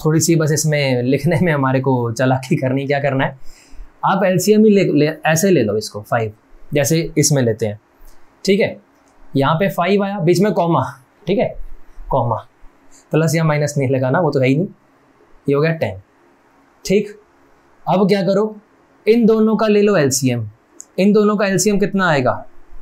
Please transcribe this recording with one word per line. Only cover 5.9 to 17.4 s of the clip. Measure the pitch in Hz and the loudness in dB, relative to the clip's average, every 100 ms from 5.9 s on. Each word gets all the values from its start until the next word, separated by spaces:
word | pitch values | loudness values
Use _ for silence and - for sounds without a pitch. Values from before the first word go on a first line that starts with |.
| 104 | -12
फ़ाइव, | 101 123 110 - _ - - | -4 -4 -4 -8 _ -20 -6
जैसे | 143 135 160 160 - | -2 0 0 -2 0
इसमें | 147 143 | 2 2
लेते | 120 110 110 | 0 0 -4
हैं, | 104 _ _ - - - _ - | -8 _ _ -20 -20 -20 _ 0
ठीक | 196 | 0
है। | 190 - _ _ _ _ - 139 | 0 -4 _ _ _ _ -6 0
यहाँ | 135 160 | 0 2
पे | 196 | 0
फ़ाइव | - 175 202 | -2 0 0
आया, | 196 202 | -2 -2
बीच | 165 170 | 0 2
में | 208 | 2
comma, | 175 170 156 - - _ _ - | 0 0 0 -2 -8 _ _ -4
ठीक | 202 | -2
है, | 220 - - - - - - | -2 -4 -10 -10 -14 -16 -4
comma, | 139 120 113 - _ - _ - - - | -2 -2 -4 -8 _ -20 _ -20 -20 -4
Plus | 151 160 160 | -2 0 0
या | |
minus | 160 147 147 143 | 0 0 -2 -2
नहीं | 135 | -2
लगाना, | 131 131 151 | -2 -2 0
वो | 160 | 0
तो | 139 | 0
है | 131 | 0
ही | 143 | 0
नहीं, | 202 - _ _ _ _ _ - - | -2 -8 _ _ _ _ _ -12 -2
ये | 139 | 0
हो | |
गया | 156 | 0
टेन, | 165 113 95 - _ _ _ _ _ _ _ - | -2 -6 -8 -18 _ _ _ _ _ _ _ -2
ठीक। | 190 202 - _ _ | -2 -2 -12 _ _